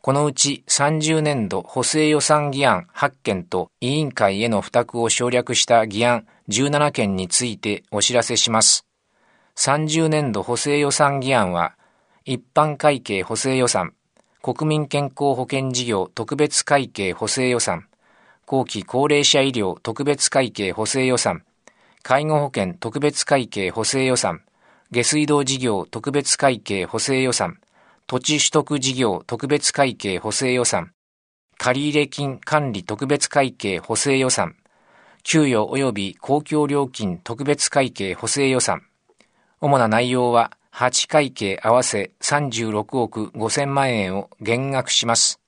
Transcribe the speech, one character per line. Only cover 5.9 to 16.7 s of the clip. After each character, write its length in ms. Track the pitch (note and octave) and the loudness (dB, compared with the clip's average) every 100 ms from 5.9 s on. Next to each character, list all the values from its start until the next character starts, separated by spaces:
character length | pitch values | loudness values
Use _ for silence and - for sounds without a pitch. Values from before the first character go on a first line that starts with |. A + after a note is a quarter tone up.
| G2+ | 0
案 220 | A#2+ A#2+ - _ - | 2 2 -4 _ -4
十 240 | G#2+ C#3 | 0 2
七 200 | D3 D3 | 2 2
件 240 | C#3 G#2 | 0 0
に 120 | F#2+ F#2 | -2 -2
つ 180 | - | -2
い 140 | B2 G#2 | -2 -4
て 240 | G#2+ G2+ _ | -4 -4 _
お 100 | G#2 | -2
知 120 | G2+ | 2
ら 100 | A#2+ | 2
せ 120 | - | 2
し 140 | A#2 - | 0 2
ま 140 | A2 | 2
す。 240 | - - _ _ _ _ _ _ _ | 2 2 _ _ _ _ _ _ _
三 320 | - - D3 | -4 0 0
十 240 | D#3 D#3+ D#3+ | 0 0 2
年 220 | D3+ C#3+ | 2 0
度 100 | G#2 | -2
補 160 | F#2 A#2+ | -4 -4
正 220 | C#3+ D3 | 0 0
予 100 | C#3+ | 0
算 300 | - C#3+ C#3 | 2 2 2
議 160 | C3 | 2
案 160 | B2+ F#2 | 2 2
は、 240 | F2 E2+ _ _ _ _ _ | 0 -2 _ _ _ _ _
一 160 | - B2+ _ | -8 -8 _
般 220 | - D3+ C#3 | 0 0 2
会 240 | D3+ C3+ | 2 2
計 200 | - G2 | -2 -4
補 140 | F2+ | -2
正 200 | A2+ C3+ | -2 0
予 120 | C3 B2 | 2 2
算、 260 | G2 F2 _ _ _ _ _ | 0 -4 _ _ _ _ _
国 260 | - A#2+ D#3 | -8 -2 0
民 200 | D3+ C#3 | 0 0
健 160 | C#3+ | -2
康 320 | C#3+ C3 C#3+ | -4 -2 0
保 80 | B2+ | 0
険 280 | B2+ C#3 C3 | -2 -2 -2
事 140 | B2 | -2
業 240 | A#2+ G2 F2 | 0 -2 -2
特 200 | - A2 | -6 -6
別 300 | C#3+ D3+ - | 0 0 0
会 240 | - | 2